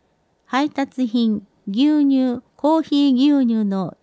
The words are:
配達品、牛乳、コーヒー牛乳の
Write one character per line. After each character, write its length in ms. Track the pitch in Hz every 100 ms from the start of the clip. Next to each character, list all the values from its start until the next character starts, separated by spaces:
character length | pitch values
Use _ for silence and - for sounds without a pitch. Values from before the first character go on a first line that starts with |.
| _ _ _ _
配 240 | - 254 294
達 360 | - 277 -
品、 400 | 240 240 226 208 - _ 202
牛 380 | 202 294 302
乳、 360 | 277 269 254 247 _
コ 220 | - 294 320
ー 40 |
ヒ 280 | - 285 285
ー 40 |
牛 320 | 247 294 285
乳 200 | 233 220
の 320 | 202 196 175 -